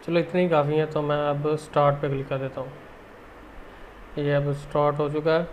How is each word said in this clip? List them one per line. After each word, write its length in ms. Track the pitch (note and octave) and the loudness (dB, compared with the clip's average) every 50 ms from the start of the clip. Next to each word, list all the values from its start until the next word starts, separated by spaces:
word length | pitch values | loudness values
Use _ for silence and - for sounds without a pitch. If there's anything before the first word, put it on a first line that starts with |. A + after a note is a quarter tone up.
| - | -4
चलो 140 | - E3 F3 | 2 2 2
इतनी 220 | E3+ E3+ - F3+ | 2 2 2 2
ही 80 | F3+ F3+ | 2 4
काफ़ी 280 | E3 D3+ C#3+ C#3+ D3+ D#3 | 4 4 4 4 2 2
है। 80 | D#3 | 0
तो 160 | D3+ D#3 D#3 | 0 0 -2
मैं 160 | D3+ D3 D3 D3 | 0 0 0 0
अब 280 | D3 D3 D3 C#3+ C#3+ D3+ D3+ D3 | 0 0 0 0 0 0 -2 -2
start 440 | - - - D3+ D3 C#3+ C#3+ C#3+ | -4 -2 2 4 4 4 4 2
पे 80 | D3+ D3 | 0 -2
click 180 | C3+ C3+ C3+ - | -2 -2 -4 -4
कर 100 | C#3 C3+ | -4 -4
देता 240 | C3+ C3+ - - | -4 -6 -6 -8
हूँ। 100 | C3 C3 - - - - - - - - - - - - - - - - - - - - - - - - - - - - - - | -10 -10 -12 -16 -18 -18 -20 -20 -20 -20 -20 -20 -20 -20 -20 -20 -20 -18 -18 -18 -18 -18 -18 -18 -18 -18 -18 -18 -18 -12 -6 -4
ये 160 | D3 C#3+ C#3+ | 0 2 2
अब 180 | C#3+ C#3+ C#3+ C#3+ | 2 2 0 -2
start 440 | C#3+ - - - D3+ D3 D3 C#3+ C#3+ | -4 -6 -2 0 2 2 2 2 2
हो 100 | D3+ D3 | -2 -2
चुका 240 | D3 D3+ D3 E3 D#3+ | -2 0 2 2 2
है। 140 | E3 E3+ E3+ | 2 2 -2